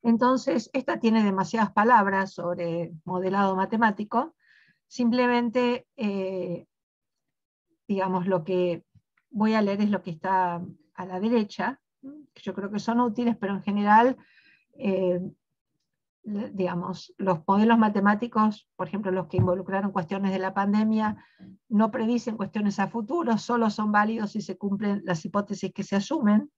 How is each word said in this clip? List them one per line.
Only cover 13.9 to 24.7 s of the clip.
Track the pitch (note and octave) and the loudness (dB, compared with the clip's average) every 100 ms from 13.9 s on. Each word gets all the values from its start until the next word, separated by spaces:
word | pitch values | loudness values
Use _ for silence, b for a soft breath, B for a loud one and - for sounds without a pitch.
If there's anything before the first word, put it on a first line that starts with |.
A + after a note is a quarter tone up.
| G#3+ A#3+ C4 b b b b b _ | 6 6 2 b b b b b _
eh, | A3 F#3 F#3 F3+ F#3 - _ _ _ _ _ _ _ _ | -2 0 0 0 -4 -14 _ _ _ _ _ _ _ _
le-, | A3 G3+ B3+ | -8 -8 -6
digamos, | F#3+ F3+ F3 F#3 F#3 - - | -4 -4 -2 -6 -10 -12 -4
los | F#3+ E3+ - | 0 0 2
modelos | G3 A3 A3+ | 4 6 6
matemáticos, | G#3+ G#3 G3+ G#3 A#3+ A3 G#3+ G#3 _ _ | 4 4 2 2 0 2 2 0 _ _
por | F3 | -6
ejemplo, | G3 G3+ | -4 -2
los | F#3 F3 | -2 -2
que | F3+ | 0
involucraron | F3+ F3+ F#3+ G3 G3+ | 2 2 -2 -2 -2
cuestiones | F#3+ E3 G3 G3 | -4 -4 -2 -2
de | F#3+ | 0
la | F#3 | -2
pandemia, | F#3+ G3+ G#3 A3 A3 G#3+ G#3+ B B B B _ | -2 0 2 2 0 -2 -4 B B B B _
no | G#3 A3 | 2 2
predicen | A3 A3+ A#3+ A#3+ A3 | 0 0 0 -2 -6
cuestiones | G3 G#3+ G#3 G3+ | -6 -2 -2 0
a | F#3+ | -2
futuro, | A#3 G#3 E4+ C#4 A3 | -2 -4 -2 0 -2
solo | - A#3+ A3+ | 0 0 0
son | G#3+ G#3+ | 0 0
válidos | G#3 G#3 A3+ G#3 | 2 2 -2 -6
si | G#3+ | -6
se | F3+ F#3 | -8 -8
cumplen | G3+ | -4